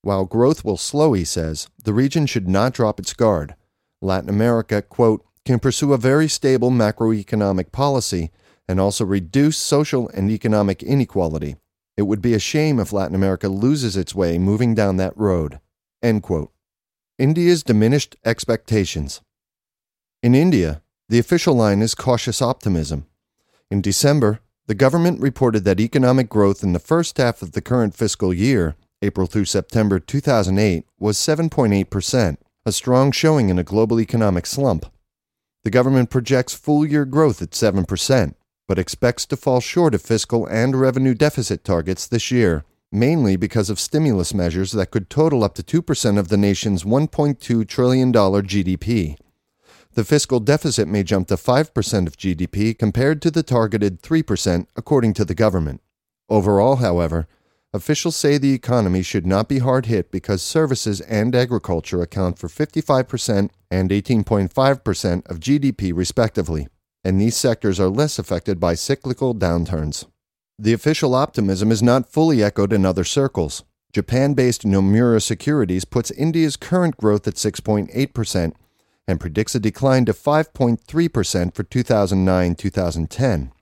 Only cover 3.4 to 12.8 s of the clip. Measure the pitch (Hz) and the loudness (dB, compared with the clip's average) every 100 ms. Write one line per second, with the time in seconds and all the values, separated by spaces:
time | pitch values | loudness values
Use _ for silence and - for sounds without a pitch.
3.4 | 73 - _ _ _ _ 95 95 65 101 | -4 -14 _ _ _ _ -4 -4 -2 0
4.4 | 117 117 110 104 - - 117 107 _ _ | 2 0 -2 -4 -4 2 2 2 _ _
5.4 | - 123 135 - 143 135 127 147 156 - | -2 0 0 0 0 2 2 2 0 0
6.4 | 139 131 123 123 104 - 113 110 98 107 | 0 2 2 2 0 0 0 0 -2 0
7.4 | 101 95 87 - 139 135 - 90 82 _ | 0 0 -4 -2 0 0 -2 -4 -6 _
8.4 | _ _ - 92 98 - 98 98 85 135 | _ _ -4 0 0 0 -2 -2 0 2
9.4 | 147 156 - 143 151 135 117 - 98 110 | 2 0 0 0 0 -2 -4 -4 -2 -2
10.4 | 113 107 101 92 - 139 120 98 82 78 | 0 2 0 -2 -2 0 0 -2 -2 -4
11.4 | 73 67 _ _ _ - 104 104 120 110 | -8 -10 _ _ _ -4 -2 0 0 0
12.4 | - 151 156 131 | 0 0 0 0